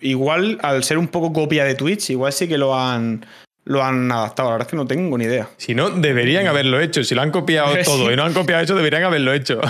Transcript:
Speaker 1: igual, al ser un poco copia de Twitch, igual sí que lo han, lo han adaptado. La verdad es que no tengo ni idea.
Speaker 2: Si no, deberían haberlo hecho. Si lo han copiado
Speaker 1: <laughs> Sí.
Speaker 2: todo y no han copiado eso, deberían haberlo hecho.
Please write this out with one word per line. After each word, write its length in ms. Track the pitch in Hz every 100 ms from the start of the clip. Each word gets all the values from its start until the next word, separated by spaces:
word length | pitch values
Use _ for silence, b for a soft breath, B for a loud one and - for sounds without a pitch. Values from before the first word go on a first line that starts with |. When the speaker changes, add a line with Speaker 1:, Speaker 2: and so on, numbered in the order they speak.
Speaker 1:
igual, 560 | 135 131 139 170 208 214
al 220 | 147 135 -
ser 120 | 156
un 100 | 170
poco 240 | 175 165
copia 300 | 156 151 151 139
de 100 | 131
Twitch, 340 | 147 202 -
igual 200 | 127 139
sí 140 | - 175
que 80 | 147
lo 200 | 135 131
han, 480 | 127 120 113 110 B B B _ -
lo 160 | 139
han 260 | 131 127 127
adaptado. 380 | 117 107 - 127
La 60 | 113
verdad 120 | 117
es 40 |
que 60 | 160
no 100 | 127
tengo 300 | 147 185 123
ni 60 | 113
idea. 240 | 123 104 -
Speaker 2:
Si 160 | - 120
no, 140 | 190
deberían 580 | 175 151 123 120 175 185
haberlo 320 | 143 131 131
hecho. 220 | 165 151 117
Si 80 | 123
lo 60 |
han 100 | 151
copiado 420 | 175 151 156 143
Speaker 1:
<laughs> 40 | 165
Sí. 60 | 170
Speaker 2:
todo 260 | 139 120
y 40 | 127
no 60 |
han 100 | 165
copiado 280 | 170 175 165
eso, 140 | 165 190
deberían 280 | 151 156
haberlo 300 | 185 156 131
hecho. 260 | 139 127 117